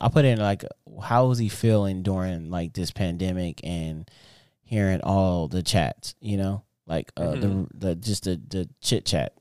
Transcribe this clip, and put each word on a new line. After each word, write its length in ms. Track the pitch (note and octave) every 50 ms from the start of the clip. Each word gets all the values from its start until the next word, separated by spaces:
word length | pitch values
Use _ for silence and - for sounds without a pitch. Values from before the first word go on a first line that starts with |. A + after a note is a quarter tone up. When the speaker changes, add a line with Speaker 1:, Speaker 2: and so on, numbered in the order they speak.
Speaker 1:
I 80 | - -
put 160 | - D#3 C#3+
in, 140 | C3 A#2 G#2+
like, 260 | G#2 G2+ G2+ - - - - _ _ - - -
how 240 | G#2+ - A#2 A#2+ B2+
was 120 | B2+ B2 A#2+
he 100 | A2+ G#2
feeling 540 | - - - A2+ A2 G#2 G2+ G2 F#2 F#2
during, 480 | F2+ G2 F#2+ F#2 F#2 F#2 F2 E2 D#2+ D#2+
like, 220 | F2+ F2 E2+ E2+
this 180 | - F#2 F2 D#2+
pandemic 680 | - - G2 F2 E2+ E2+ F#2 F#2 F2+ F#2 F2+ E2+ D2+ - -
and 460 | E2+ F2 E2 E2 D#2+ D#2+ D#2 D#2+ - _ - - - - _ _ _ _ _
hearing 380 | _ - A2+ G#2+ G2 F#2+ F#2 -
all 460 | - - G2 G2 F#2+ F#2 F2+ E2+ D#2+ D2
the 140 | F2+ F2+
chats, 520 | E2+ - - F#2 D#2 A#1+ - _ - - - _
you 160 | - G#2 G2+
know? 260 | G2 F#2+ F#2+ G2+ G#2+ - _ _ _ _
Like, 240 | - E2 D#2 - - -
uh, 60 | -
Speaker 2:
Mm-hmm. 400 | E2+ E2 D2+ D#2+ G2+ G2 G2 F#2+ F2 - - -
Speaker 1:
the, 80 | G2 F#2
the, 60 | E2
just 280 | E2+ A#2 A#2+ G2+ - -
the, 160 | G2 F2+ D#2 - -
the 200 | G2 F#2+ F2 - - _
chit 240 | - - B2 - -
chat 300 | - F2+ D2+ A#1 - _ _